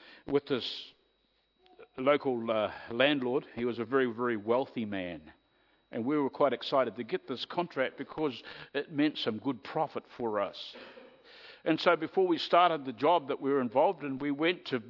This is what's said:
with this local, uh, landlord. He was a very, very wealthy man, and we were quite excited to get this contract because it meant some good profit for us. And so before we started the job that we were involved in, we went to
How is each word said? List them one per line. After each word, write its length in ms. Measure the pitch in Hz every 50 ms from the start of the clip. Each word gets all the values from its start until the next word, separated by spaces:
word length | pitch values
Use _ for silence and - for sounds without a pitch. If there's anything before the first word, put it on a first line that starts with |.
| - - - - _ -
with 180 | 139 143 -
this 460 | - 139 117 - - - - - - - _ _ _ _ _ _ _ _ _ _ _ _ _ _ _ - - - - _
local, 520 | - 131 139 147 143 139 135 127 117 113 117
uh, 220 | 110 110 104 92 - - - - 113
landlord. 540 | 120 131 143 151 139 127 123 127 151 151 - -
He 80 | - 120
was 160 | 123 113 113
a 40 | 113
very, 220 | 107 135 135 131
very 300 | 123 110 113 123 120 113
wealthy 480 | 107 101 110 117 127 139 - - 123 110
man, 360 | 104 98 95 90 87 85 73 78 76 - _ _ _ _ _ _ _ _ _ _ _
and 140 | - 123 113
we 120 | 131 151
were 140 | 151 139 127
quite 220 | - - 147 135 120
excited 420 | 117 - - 151 135 127 117 98
to 80 | 120 120
get 240 | 117 185 180 -
this 180 | - 131 113 -
contract 540 | - - - 175 170 - 143 131 113 - -
because 420 | 143 - - 156 156 147 117 - - - - - - - -
it 200 | 139 143 - 156
meant 260 | 143 147 156 147 -
some 200 | - 123 107 107
good 260 | - 139 131 110 -
profit 400 | - - 160 156 139 - 117 - - -
for 240 | - 123 113 107 104
us. 360 | 98 92 - - - - - - - - - - - - - _ _ - - - - - - - -
And 140 | 160 160 160
so 180 | - 185 170
before 300 | 151 160 147 - 196 190
we 120 | 180 165 143
started 460 | - - 190 170 180 175 165 151 135
the 80 | 135 123
job 360 | 107 131 156 175 170 143 135
that 140 | 131 - 151
we 80 | 135
were 100 | 139 139
involved 420 | 127 120 113 131 156 196 190 151 147
in, 140 | 143 135 131
we 120 | 143 147
went 340 | 143 139 160 170 180 175 -
to 140 | - 139 123 104